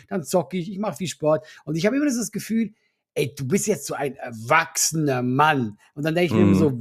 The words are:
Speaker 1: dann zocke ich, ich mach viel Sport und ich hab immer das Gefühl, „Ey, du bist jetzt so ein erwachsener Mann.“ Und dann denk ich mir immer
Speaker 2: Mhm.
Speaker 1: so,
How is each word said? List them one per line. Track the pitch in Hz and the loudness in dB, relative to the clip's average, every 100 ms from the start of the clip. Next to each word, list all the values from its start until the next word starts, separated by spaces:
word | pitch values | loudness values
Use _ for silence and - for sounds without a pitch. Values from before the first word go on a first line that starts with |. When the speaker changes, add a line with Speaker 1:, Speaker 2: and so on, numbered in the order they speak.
| - | -8
Speaker 1:
dann | 196 | -8
zocke | 139 180 - 185 | 0 -2 0 -6
ich, | 170 | -6
ich | 190 | -6
mach | 214 151 | -6 -6
viel | 175 | -8
Sport | - 151 156 - - | -2 0 0 -2 -16
und | - 160 | -6 0
ich | 196 | 0
hab | |
immer | 269 | 2
das | 294 240 208 | 0 -2 -4
Gefühl, | 190 - 226 214 _ _ _ _ - | -8 -4 -2 -2 _ _ _ _ -4
„Ey, | 147 | -4
du | - 131 | -4 -2
bist | 202 208 | 0 0
jetzt | 196 - | -4 -4
so | |
ein | 131 143 - | -6 -6 -6
erwachsener | 123 113 117 156 165 - - 160 147 127 | -12 -8 2 2 2 -2 -2 0 0 0
Mann.“ | 123 131 151 143 110 101 _ | 0 4 4 4 0 -6 _
Und | - | -6
dann | 156 160 | -2 0
denk | 175 | 2
ich | |
mir | 107 | 4
immer | 101 | 6
Speaker 2:
Mhm. | 98 | 6
Speaker 1:
so, | 156 123 | 4 4